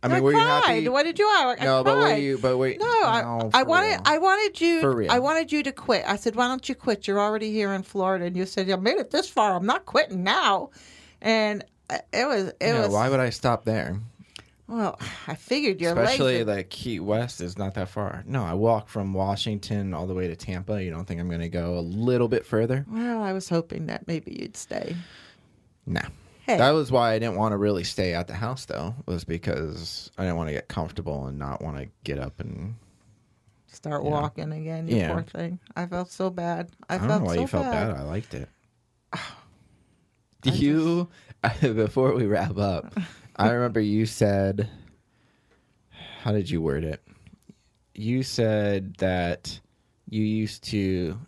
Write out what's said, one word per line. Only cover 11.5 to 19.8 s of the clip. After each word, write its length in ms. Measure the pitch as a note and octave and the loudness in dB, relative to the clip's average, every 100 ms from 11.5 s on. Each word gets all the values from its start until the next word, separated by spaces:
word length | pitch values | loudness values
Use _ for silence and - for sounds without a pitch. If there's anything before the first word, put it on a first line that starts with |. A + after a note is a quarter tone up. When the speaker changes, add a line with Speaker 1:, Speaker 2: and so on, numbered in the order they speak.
| G3+ - _ _ - - | -2 -8 _ _ -8 -4
Speaker 2:
it 140 | - C4 | -2 0
was, 200 | A#3 F#3+ | 0 -2
it 60 | - | -2
Speaker 1:
Yeah, 200 | - C3 | 0 2
Speaker 2:
was. 80 | G#2 | 2
Speaker 1:
why 180 | G#2 B2 | 2 4
would 100 | C3+ | 4
I 100 | B2 | 2
stop 340 | - B2+ A#2 - | 0 0 0 0
there? 340 | A2 C2 F#2+ A2+ _ - - - _ - | -2 -2 -6 -8 _ -20 -20 -20 _ -8
Speaker 2:
Well, 320 | A3+ G3 - - - - | -4 -2 -4 -12 -12 -10
I 80 | C#3+ | -12
figured 440 | - C4+ D4 F#3+ | -4 0 0 0
your 120 | E3+ E3 | 0 2
legs 160 | A#2+ | 2
Speaker 1:
Especially, 260 | C4 C3 B2 | 4 2 2
Speaker 2:
would 80 | A2 | 0
Speaker 1:
like, 220 | G2+ F#2 | -2 -4
Key 300 | - B2+ G2+ | -8 -6 -4
West 400 | G2 G#2+ B2 - | 0 0 0 -6
is 160 | F2 F#2 | -8 -6
not 160 | F#2+ G2 | -6 -4
that 120 | F#2 | -6
far. 340 | - G2+ - - | -4 -6 -6 -6
No, 160 | C3 | -4
I 100 | F2+ | -2
walked 360 | F2+ A2+ A2 - | 2 4 2 0
from 240 | A2 G2 | -6 -2
Washington 800 | F#2+ F#2+ G2+ - G#2 - G#2 | 0 0 0 -2 -4 -4 -4